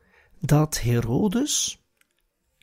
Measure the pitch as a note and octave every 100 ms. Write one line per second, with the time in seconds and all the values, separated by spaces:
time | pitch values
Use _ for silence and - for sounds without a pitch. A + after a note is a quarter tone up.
0 | _ _ _ - C3+ D3 D3+ - A#2 A#2+
1 | A2+ C#3 G#3+ A#3+ D4 - - - _ _
2 | _ _ _ _ _ _